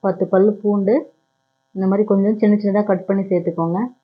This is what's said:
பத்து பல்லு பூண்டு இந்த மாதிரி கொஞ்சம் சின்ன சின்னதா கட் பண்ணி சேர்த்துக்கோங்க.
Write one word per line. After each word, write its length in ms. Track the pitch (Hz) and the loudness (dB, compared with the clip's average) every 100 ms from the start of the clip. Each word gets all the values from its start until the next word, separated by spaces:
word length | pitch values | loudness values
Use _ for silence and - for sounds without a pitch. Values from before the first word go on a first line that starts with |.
| 196 | -4
பத்து 200 | 185 175 | -4 0
பல்லு 200 | 190 208 208 | 2 2 2
பூண்டு 340 | 208 208 196 254 - _ _ _ _ _ _ 190 | -2 0 0 0 -2 _ _ _ _ _ _ -4
இந்த 100 | 190 | 0
மாதிரி 140 | 196 208 | 0 2
கொஞ்சம் 280 | 196 196 214 | 2 2 2
சின்ன 120 | 214 208 | 2 2
சின்னதா 220 | 208 196 208 | 2 0 0
கட் 140 | 185 190 | -2 0
பண்ணி 160 | 196 190 | -4 0
சேர்த்துக்கோங்க. 480 | 180 175 170 165 175 247 - | -2 -2 -4 -2 -2 -4 -10